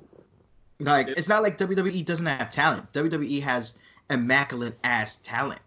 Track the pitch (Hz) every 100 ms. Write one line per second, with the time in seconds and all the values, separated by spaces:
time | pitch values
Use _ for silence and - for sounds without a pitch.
0 | - - - _ _ _ _ - 147 139
1 | 131 170 175 214 208 - 185 190 185 180
2 | 160 165 165 131 110 143 151 110 - 143
3 | 151 156 131 143 139 123 113 - - -
4 | - 131 120 135 139 123 117 117 123 120
5 | 107 - - 117 139 -